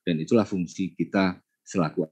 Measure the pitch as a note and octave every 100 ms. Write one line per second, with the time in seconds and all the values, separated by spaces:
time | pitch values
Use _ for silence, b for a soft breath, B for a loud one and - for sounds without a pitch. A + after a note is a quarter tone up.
0 | - D#2 D#2+ A#2 G2+ F#2+ E2+ - F#2 -
1 | E2 G2+ F#2+ F2+ _ _ - - D#2 -
2 | D2+